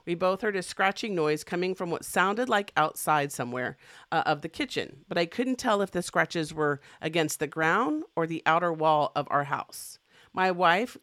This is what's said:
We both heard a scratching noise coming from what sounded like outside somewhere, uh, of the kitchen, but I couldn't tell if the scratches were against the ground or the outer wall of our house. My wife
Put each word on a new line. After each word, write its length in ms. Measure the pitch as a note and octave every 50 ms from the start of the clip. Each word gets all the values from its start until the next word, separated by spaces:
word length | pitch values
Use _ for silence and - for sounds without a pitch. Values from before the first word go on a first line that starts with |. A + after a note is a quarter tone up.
| _
We 100 | E3+ F3
both 280 | E3+ F#3 F#3 F#3+ F#3+
heard 140 | A#3 G#3+ G3
a 60 | F#3
scratching 520 | F3 - - - F#3+ G3 G3 - A#3+ G#3+ F#3+
noise 300 | E3+ D3+ D3+ D#3 D3+ -
coming 300 | - F3+ F3 F3+ F#3+ F#3
from 160 | - F#3 F3
what 140 | D#3+ - -
sounded 440 | - - F#3+ F3+ G3 G3+ A#3+ B3+ B3
like 240 | A3 G3+ G3+ - -
outside 540 | D#3 D3+ D#3 - - - E3 D#3 D3 C#3+ D3
somewhere, 460 | - - B2 A#2+ B2 B2+ B2 - - - - - - - - _
uh, 120 | E3 D#3+ -
of 160 | - D3+ D3
the 60 | E3+ D#3+
kitchen, 560 | - - C#4+ - - C3 E2+ - - - - -
but 100 | G3+ E3+
I 80 | F3
couldn't 300 | E3+ - A#3+ C4 C4 B3+
tell 240 | - - A#3 G#3 G3+
if 80 | G3 -
the 120 | - F3
scratches 520 | - - - F3 E3+ - - E3+ D#3 D3+ D#3
were 260 | D#3 D3+ D3 C#3+ C#3 - - - -
against 380 | - D#3+ D#3+ E3+ D3+ D3 - -
the 80 | -
ground 580 | D#3 - D#3+ D#3+ D#3+ F3+ G#3+ B3+ D4+ D4+ D4+ D#4+ - _
or 100 | E3 E3
the 160 | E3 E3 - -
outer 260 | D#3 D#3+ E3 F3 E3+
wall 400 | D#3+ D#3+ D#3 D#3+ D#3 D3+ C#3+ - -
of 140 | D3+ C#3 -
our 140 | - C#3+ C#3+
house. 540 | C#3 C3+ - - - - - - - - - _ _ _ - - _
My 180 | - F#3 F#3 F#3
wife 460 | F3+ F3 F3+ E3 F3 G3 B3 - - -